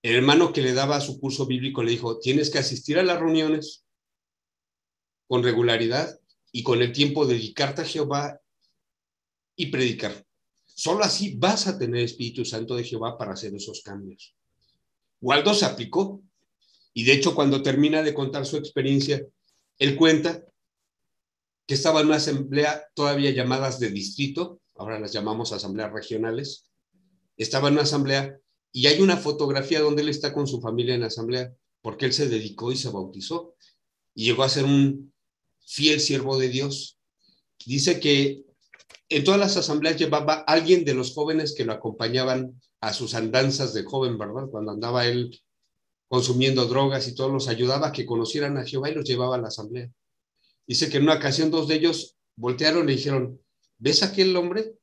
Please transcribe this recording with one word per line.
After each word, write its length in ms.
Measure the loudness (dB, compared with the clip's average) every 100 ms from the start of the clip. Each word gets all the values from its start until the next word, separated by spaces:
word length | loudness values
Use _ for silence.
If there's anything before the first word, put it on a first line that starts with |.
El 140 | 4
hermano 380 | 4 6 6 6
que 100 | 2
le 120 | 0
daba 260 | 0 0 0
su 180 | -2 -6
curso 260 | -6 -4
bíblico 380 | -2 -2 -4 -2
le 80 | -2
dijo, 300 | -2 -2 -4
"Tienes 300 | 0 0 2
que 80 | -2
asistir 400 | -2 -6 -2 2
a 40 |
las 160 | 2 2
reuniones 680 | 2 2 2 -2 -4 -16 _ _ _ _ _ _ _ _ _ _ _ _ _ _ _
con 160 | 2
regularidad 760 | 2 2 2 2 2 0 -4 -8 _ _ _
y 100 | -8
con 180 | 0 2
el 120 | 2
tiempo 340 | 2 0 2 0
dedicarte 560 | 0 -2 -4 -4 -2
a 20 |
Jehová 560 | -6 -4 -2 -2 -4 -10 _ _ _ _ _ _ _ _ _ _ _ -8
y 100 | -6
predicar. 580 | 0 0 0 -6 -8 _ _ _ _ _
Solo 360 | -8 -2 0
así 320 | 0 0 -4 0
vas 300 | 0 2 -2
a 100 | -4
tener 280 | -4 -2
Espíritu 400 | -4 -4 -8 -6
Santo 320 | -8 -6 -6 -6
de 80 |
Jehová 340 | -6 -6 -8 -6
para 140 | -8
hacer 200 | -8 -10
esos 280 | -10 -12 -14
cambios". 540 | -14 -14 -14 -18 -20 _ _ _ _ _ _ _ _ _
Waldo 320 | 0 2 4
se 120 | 2
aplicó 580 | 0 -2 -4 -2 -2 -6 _ _ _ _ _ _ _
y 80 | 0
de 120 | 4
hecho 200 | 6 4
cuando 260 | 2 2 2
termina 400 | 2 2 4 4
de 120 | 0
contar 320 | -2 -4 -4 -4
su 100 | -6
experiencia, 680 | -4 -2 2 2 2 -4 -6 _ _ _ _ _
él 180 | 0 6
cuenta 480 | 6 6 2 -6 -14 _ _ _ _ _ _ _ _ _ _ _ -4
que 80 |
estaba 260 | 0 4 4
en 60 | 6
una 100 | 4
asamblea 680 | 2 -2 0 2 2 0 -8
todavía 380 | -2 0 2 2
llamadas 480 | 2 0 0 -2 -2
de 100 | -4
distrito, 720 | -4 -8 -4 -4 -4 -6 -8 _ -14
ahora 240 | -10 -8
las 120 | -6
llamamos 400 | -6 -4 -4 -4
asambleas 400 | -6 -6 -6 -6
regionales, 760 | -8 -8 -4 -2 -4 -6 -12 _ _ _ _ _ _ _ -10
estaba 300 | -2 2 4
en 80 |
una 80 | 4
asamblea 560 | 2 0 0 0 -2 -10 _ _ _
y 160 | 2 4
hay 140 | 6
una 160 | 6 4
fotografía 640 | 0 -2 0 0 0 2
donde 220 | 2 2
él 80 | 0
está 240 | -2 -4
con 120 | -2 -4
su 140 | -4
familia 340 | -4 -2 0
en 60 | -2
la 60 | -2
asamblea, 480 | -6 -4 -4 -6 -12 _ _
porque 240 | -12 -4
él 80 | -2
se 160 | 0 0
dedicó 420 | -2 -4 -8 -6
y 60 | -4
se 140 | -6
bautizó, 640 | -8 -10 -12 -8 -8 -8 _ _ _ _ _ _
y 120 | -2 0
llegó 160 | 2
a 60 | 2
ser 160 | 2 4
un 460 | 6 4 2 -10 _ _ _ _ _
fiel 400 | -14 0 2 2
siervo 380 | 2 0 0 0
de 120 | 0
Dios. 480 | -2 -4 -6 -12 _ _ _ _ _ _ _
Dice 340 | -6 0 0 2
que 460 | 4 4 4 -2 -14 _ _ -20 _ -20 _
en 160 | 2
todas 160 | 4 4
las 160 | 4 0
asambleas 400 | 0 0 0 0
llevaba 380 | 2 2 2
a 180 | 0 4
alguien 320 | 2 6 4
de 80 | 6
los 220 | 0 -2
jóvenes 400 | -4 -2 0 -2
que 100 | -4
lo 80 | -4
acompañaban 880 | -4 -6 -4 -2 0 0 -2 -4 -12 _ _
a 100 | -6
sus 220 | -6 -6
andanzas 580 | -4 0 2 2 0 -2
de 120 | -4
joven, 340 | -4 -2 -2 -4
¿verdad? 320 | -6 -8 -10
Cuando 220 | -8 -8
andaba 340 | -6 -2 0 0
él 340 | 0 -4 -10 _ _ _ _ _ _ _
consumiendo 600 | 0 2 2 2 2 0
drogas 420 | 0 0 0 -6
y 60 |
todo, 160 | -4 -4
los 180 | -2 -4
ayudaba 400 | -2 0 0 -2
a 40 |
que 120 | -4
conocieran 540 | -4 -2 -2 -4 -4 -4
a 80 | -6
Jehová 240 | -6 -4
y 40 |
los 120 | -6 -4
llevaba 300 | -2 -2 -2
a 40 |
la 80 | -6
asamblea. 420 | -10 -12 -12 -12 _ _ _ _ _ _ _ -6
Dice 240 | -2 0
que 80 | 2
en 60 |
una 100 | 4
ocasión 360 | 4 2 2 2
dos 180 | 0 0
de 80 | 2
ellos 400 | 2 0 -8 _ _ -6
voltearon 480 | -4 0 2 2
y 40 | 2
le 80 | 0
dijeron, 440 | 0 -2 -4 -10 _ _ _ _
"¿Ves 240 | 2 2
a 60 | 2
aquel 280 | 2 2 2
hombre? 380 | 0 -4 -6 -10